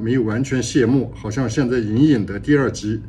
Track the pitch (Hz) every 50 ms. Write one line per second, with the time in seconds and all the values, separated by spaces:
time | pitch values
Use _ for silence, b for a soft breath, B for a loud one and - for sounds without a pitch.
0 | 110 113 127 131 110 110 107 120 139 - 135 127 113 - - 151 117 110 131 139
1 | 117 - - - - 107 107 139 131 113 - 151 135 120 127 123 107 104 107 120
2 | 147 156 139 110 95 85 98 101 107 139 147 143 131 107 - - - 156 - 110
3 | -